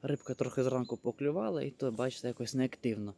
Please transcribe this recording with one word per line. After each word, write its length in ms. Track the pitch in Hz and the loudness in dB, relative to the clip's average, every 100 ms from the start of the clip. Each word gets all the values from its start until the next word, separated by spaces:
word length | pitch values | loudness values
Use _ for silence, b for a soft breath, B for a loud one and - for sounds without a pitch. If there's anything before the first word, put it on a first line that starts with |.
Рибка 320 | 139 143 - | 0 -2 -2
трохи 280 | 127 127 123 | -2 0 2
зранку 340 | 127 127 120 117 | 2 2 0 -2
поклювала, 640 | 120 - 139 160 220 170 | -2 0 0 0 0 0
і 80 | 139 | -2
то, 220 | - 135 | -2 -2
бачите, 360 | 113 127 - 123 | 0 -2 -2 -6
якось 260 | 120 117 | -4 -2
неактивно. 600 | 131 127 - 123 107 104 | 2 2 2 -2 0 -4